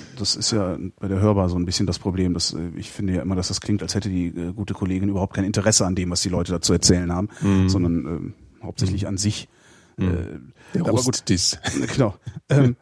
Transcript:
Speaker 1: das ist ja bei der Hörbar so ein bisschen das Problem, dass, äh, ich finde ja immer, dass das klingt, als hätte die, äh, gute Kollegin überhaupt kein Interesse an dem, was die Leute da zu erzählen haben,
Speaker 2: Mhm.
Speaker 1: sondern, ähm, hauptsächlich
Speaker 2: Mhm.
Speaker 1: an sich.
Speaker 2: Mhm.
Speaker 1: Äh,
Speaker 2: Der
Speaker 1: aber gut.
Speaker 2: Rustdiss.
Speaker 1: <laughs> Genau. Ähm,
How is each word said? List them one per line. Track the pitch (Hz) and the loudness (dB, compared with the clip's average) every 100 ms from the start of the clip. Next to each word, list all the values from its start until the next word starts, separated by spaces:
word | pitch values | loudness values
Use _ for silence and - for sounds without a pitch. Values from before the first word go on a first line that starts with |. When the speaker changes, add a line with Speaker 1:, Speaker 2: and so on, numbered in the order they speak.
| - - | -16 -6
Speaker 1:
das | 101 - | -4 -2
ist | - | 0
ja | 110 92 85 95 - | 0 0 -4 -8 -8
bei | 98 | -2
der | 95 | 2
Hörbar | 107 98 90 | 4 4 4
so | 87 | 2
ein | 90 | 0
bisschen | 92 95 | 0 0
das | 92 | 0
Problem, | 101 92 92 | -2 0 2
dass, | 85 - | 2 -2
äh, | - 85 82 | -4 -6 -8
ich | - | -12
finde | - 98 | -6 -2
ja | 90 | -2
immer, | 95 92 | 0 -2
dass | 90 | -2
das | 95 | -4
klingt, | - 104 | -2 -2
als | 85 | 0
hätte | 104 101 | -4 -2
die, | 92 87 | -2 -2
äh, | 85 85 | -4 -8
gute | 101 98 | -6 -6
Kollegin | 95 92 92 98 | -4 -2 0 0
überhaupt | 98 98 - | 0 -2 -2
kein | 98 | -2
Interesse | 104 104 107 92 | 2 4 4 2
an | |
dem, | 95 90 | 0 -2
was | 87 | -2
die | 98 | -2
Leute | 87 87 | -2 -2
da | 87 | -2
zu | - | 2
erzählen | 87 - 90 87 | 2 6 4 4
haben, | 87 104 - | -2 -4 -2
Speaker 2:
Mhm. | 101 95 92 | 2 4 4
Speaker 1:
sondern, | 95 87 85 65 | 4 2 0 -2
ähm, | 85 87 - - - | -6 -8 -12 -20 -16
hauptsächlich | 82 - 95 95 | -12 -4 -2 -2
Speaker 2:
Mhm. | 98 | -4
Speaker 1:
an | 98 | -2
sich. | 104 - - _ _ - _ - | -2 -2 -10 _ _ -20 _ -4
Speaker 2:
Mhm. | 92 | -2
Speaker 1:
Äh, | 87 - 73 64 - - | -2 -4 -10 -16 -20 -6
Speaker 2:
Der | 185 | -2
Speaker 1:
aber | 170 | 2
gut. | 113 127 | 2 2
Speaker 2:
Rustdiss. | - - 90 - - | -2 0 0 0 -2
Speaker 1:
<laughs> | - 71 - - | -4 -4 -2 0
Genau. | 110 - - - - | 0 -2 -14 -12 2
Ähm, | 139 127 123 | 4 4 2